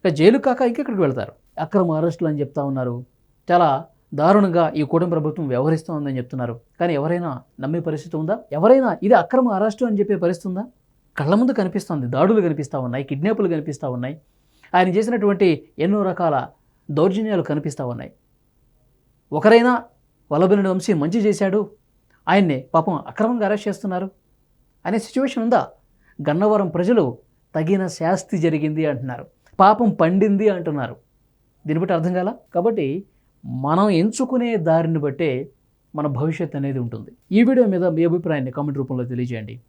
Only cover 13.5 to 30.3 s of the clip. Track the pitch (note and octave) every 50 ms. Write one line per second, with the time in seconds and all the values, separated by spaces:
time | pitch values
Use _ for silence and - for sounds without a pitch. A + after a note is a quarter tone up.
13.5 | E3+ D#3 D3+ D#3+ C#3+ - - C3+ B2+ B2 B2 B2+ D3+ D#3+ _ _ _ _ _ _
14.5 | _ _ _ _ - F3+ F#3 F#3+ E3+ G3+ A3 A3+ A#3+ A3+ G3+ G3+ G3+ F#3 G#3 F#3
15.5 | D#3+ C#3 - _ _ - D3+ F3 G3+ G#3 G3+ F#3 F3 F3+ F3+ E3 D3 C3 A#2+ -
16.5 | _ _ _ _ _ _ _ - D3 C#3+ D#3+ G3 F#3 G#3 A3 G#3+ G#3 F3+ C#3+ -
17.5 | D3+ D3+ D3 D#3 C3+ - C#3 B2 A#2+ A2+ B2 - _ _ _ _ _ _ _ _
18.5 | _ _ _ _ _ _ _ _ _ _ _ _ _ _ _ _ C#3+ D3+ D#3 G#3+
19.5 | A3+ A#3 A#3 B3 B3 A#3 A#3+ - _ _ _ _ _ _ _ _ D3 D3+ F3+ F#3+
20.5 | G#3 G3+ G3 F#3+ F#3 F#3 F#3 - G3+ D#3+ C#3+ D#3+ F3+ A#3 G3+ G#3+ G3+ G3+ G3+ F#3+
21.5 | F#3 G#3+ G3+ G3+ - _ _ _ _ _ _ _ _ _ _ - E3+ G3+ G3+ E3+
22.5 | C#3+ B2+ C3 - - E3 D#3+ - F3 C#3+ - - - - G#3+ A3+ B3 A#3 G#3+ F#3+
23.5 | G#3 G#3 G#3 A3 G3 G3+ - G3 F#3 F3+ F#3+ F#3+ _ _ _ _ _ _ _ _
24.5 | _ _ _ _ _ _ _ - G3 A3+ G#3+ - - C4 C4+ C4 - B3 A3 A#3
25.5 | A3+ F#3 - - - _ _ _ _ _ _ _ _ _ D3 D3 D3 E3+ G3+ G#3+
26.5 | G#3+ G#3 G3+ F3 D#3 E3+ F3+ F#3 B3 A3+ E3 B2+ A#2 - _ _ _ _ _ _
27.5 | _ D#3+ D#3 D#3+ G3 G3 F#3 F3 D#3+ - D#3+ E3 F#3+ F#3 - - - - D#3 E3+
28.5 | D#3+ D3+ D3+ D3+ D3+ D#3 D#3+ D3+ C#3+ B2 B2 B2+ B2 - - - _ _ _ _
29.5 | _ - F#3+ G3 G#3+ G#3+ A#3+ G#3+ - - F3 D#3+ F3+ G3 G3 G#3+